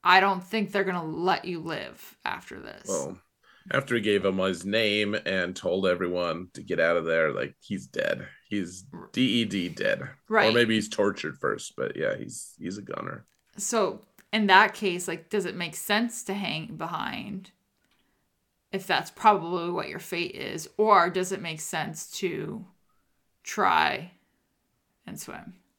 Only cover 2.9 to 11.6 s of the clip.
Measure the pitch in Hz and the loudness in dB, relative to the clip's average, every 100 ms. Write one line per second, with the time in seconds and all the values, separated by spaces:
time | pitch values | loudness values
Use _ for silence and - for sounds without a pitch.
2.9 | 87 69 - _ _ _ _ - 135 139 | -4 -4 -10 _ _ _ _ -2 -2 0
3.9 | 120 104 101 95 95 95 85 95 107 110 | 0 2 2 2 2 0 -2 0 2 2
4.9 | 104 104 104 - 95 90 92 - 92 95 | 2 0 -2 -2 -2 -2 -2 0 2 2
5.9 | 90 90 90 87 82 90 - - 85 82 | 2 0 0 -2 -4 -8 -14 -6 2 4
6.9 | 85 80 82 80 55 69 - - 98 - | 2 2 2 2 0 -6 -8 -8 -8 -6
7.9 | - - - - - _ 104 90 92 - | -4 -2 -2 -6 -18 _ -4 -4 -10 -16
8.9 | 87 - - 127 117 107 98 87 - - | -16 -8 0 2 2 0 -2 -4 -2 -2
9.9 | - - - _ 220 139 117 117 110 107 | 0 -4 -14 _ 2 4 4 4 2 0
10.9 | - 104 101 78 - 64 52 | 2 0 2 -8 -4 -2 -2